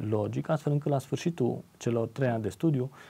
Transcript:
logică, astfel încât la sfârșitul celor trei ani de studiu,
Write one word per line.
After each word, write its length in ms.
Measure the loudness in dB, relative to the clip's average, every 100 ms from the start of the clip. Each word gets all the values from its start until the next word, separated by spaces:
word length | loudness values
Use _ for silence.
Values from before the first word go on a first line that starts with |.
| 0
logică, 420 | 0 0 -2 -2
astfel 200 | 0 2
încât 200 | 0 2
la 80 | -2
sfârșitul 580 | 0 -2 -2 0 0 0 -8 -6
celor 300 | 0 0 0
trei 220 | 0 0
ani 120 | 2
de 80 | -2
studiu, 420 | 0 2 2 -2 -8 -20